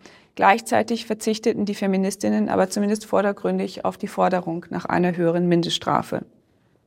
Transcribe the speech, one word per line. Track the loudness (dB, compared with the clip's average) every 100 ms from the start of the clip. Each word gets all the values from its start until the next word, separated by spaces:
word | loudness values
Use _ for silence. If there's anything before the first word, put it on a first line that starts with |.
| -20 -20 _ 2
gleichzeitig | 4 4 2 0 0 -2 -4
verzichteten | -4 -2 0 0 0 -2
die | -2
Feministinnen | 0 0 0 -2 0 0 0
aber | 2 0
zumindest | 0 0 -2 0
vordergründig | 0 0 0 -2 -2 -4 -4
auf | -6 -6
die | -6
Forderung | 0 0 0 -4 -8 -8
nach | -8 -2
einer | 0 0 2
höheren | 0 2 4
Mindeststrafe. | 2 2 -2 0 0 0 -6 -8 _ _ _ _ _